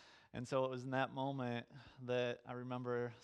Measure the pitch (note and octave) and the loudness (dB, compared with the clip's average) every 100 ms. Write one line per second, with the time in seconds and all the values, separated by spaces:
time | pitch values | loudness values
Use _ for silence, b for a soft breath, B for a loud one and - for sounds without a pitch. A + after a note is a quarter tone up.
0 | B B B - B2 C3+ C3 B2+ C3 C3 | B B B -6 0 2 2 0 0 2
1 | C3 C3+ C3+ C#3 B2 A#2 - C#3 B B | 2 2 0 0 0 -2 -4 -12 B B
2 | B2 B2 B2 A#2+ - B2 B2 B2 B2 A#2+ | 0 2 2 0 -6 -8 -4 -4 0 0
3 | A#2+ A2+ | 0 -4